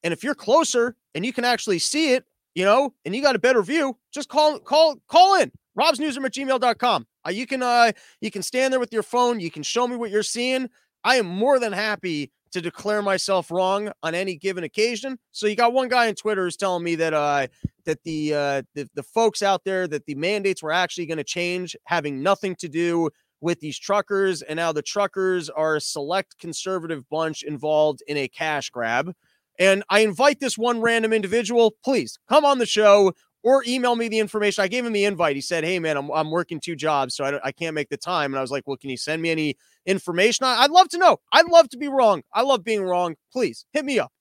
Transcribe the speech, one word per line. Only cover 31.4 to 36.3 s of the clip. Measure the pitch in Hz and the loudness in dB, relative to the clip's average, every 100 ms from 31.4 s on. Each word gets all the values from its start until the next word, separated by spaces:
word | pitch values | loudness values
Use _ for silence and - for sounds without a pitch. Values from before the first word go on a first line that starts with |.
| 202 240 226 - | 0 4 4 2
please | - 262 117 - _ | -2 -2 -2 -10 _
come | 277 | 4
on | 294 269 | 4 2
the | 233 | 0
show | 214 214 202 196 - _ _ | 4 8 8 6 2 _ _
or | 226 269 240 | 4 4 4
email | 254 247 240 | 0 0 0
me | 233 | 0
the | 220 | 0
information. | 214 214 208 190 | 0 0 -2 0
I | 190 | -2
gave | 240 240 | -2 -2
him | |
the | 214 | 0
invite. | 202 185 165 | 0 2 0
He | 139 | 0
said, | - 170 | -4 -4
"Hey, | 160 185 | -2 -2
man, | 160 147 | -2 -4
I'm, | 143 | -2
I'm | 156 156 | -4 -2